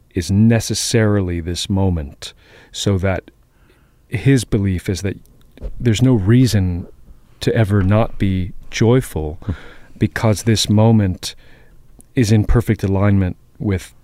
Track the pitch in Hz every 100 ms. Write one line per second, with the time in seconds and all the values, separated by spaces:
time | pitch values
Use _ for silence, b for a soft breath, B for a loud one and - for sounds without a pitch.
0 | _ 92 92 98 113 113 - 107 - 120
1 | 107 104 90 87 80 85 - 95 95 85
2 | 71 - - - b b b - 104 95
3 | 95 90 - _ _ b b b b b
4 | - 107 139 135 - 110 98 90 - 90
5 | 98 - - _ - - - - 117 107
6 | 131 120 92 123 123 101 92 87 - -
7 | - - _ - - 113 98 104 92 107
8 | - - 98 95 85 - - - 113 127
9 | - 80 78 - B B B B B -
10 | 110 - 110 101 117 107 - 104 113 110
11 | 95 87 - - b b b b - -
12 | - 135 107 110 101 120 - 104 98 95
13 | 101 98 92 - _ - 107 92 - -